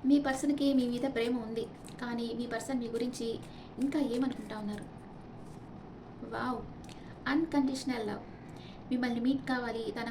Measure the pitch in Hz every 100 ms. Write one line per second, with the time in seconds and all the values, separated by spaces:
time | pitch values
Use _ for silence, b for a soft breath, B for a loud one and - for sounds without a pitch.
0 | 262 285 277 269 294 277 277 262 247 240
1 | 269 233 233 247 220 226 - - - -
2 | 240 233 233 226 240 226 240 262 233 226
3 | 247 - 226 220 B B B - 277 302
4 | 247 240 262 - 214 214 208 208 - -
5 | - - - - - - - - - -
6 | - - - 226 240 233 - - B B
7 | B B - 294 330 285 269 262 277 240
8 | 214 202 - - - B B B - 247
9 | 247 233 247 269 - 254 233 226 220 233
10 | 233